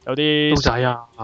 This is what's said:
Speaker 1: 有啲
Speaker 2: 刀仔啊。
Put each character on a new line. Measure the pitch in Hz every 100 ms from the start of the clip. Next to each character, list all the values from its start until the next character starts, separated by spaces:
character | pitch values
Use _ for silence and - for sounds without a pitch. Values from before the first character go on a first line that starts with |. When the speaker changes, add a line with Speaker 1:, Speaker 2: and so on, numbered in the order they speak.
| -
Speaker 1:
有 | 131
啲 | 151 151 151 147
Speaker 2:
刀 |
仔 | 131 117
啊。 | 127 120 120 -